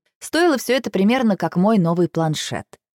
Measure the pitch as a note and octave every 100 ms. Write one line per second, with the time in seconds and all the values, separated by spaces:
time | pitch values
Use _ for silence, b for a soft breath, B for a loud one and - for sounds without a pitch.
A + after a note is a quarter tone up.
0 | _ _ - D#4 F4 C4 - C4 - F#3+
1 | G3 C4 A3+ F#3 E3 F3 G3 A3 E3 F3
2 | E3+ E3 D#3+ D3+ - G#2+ - - _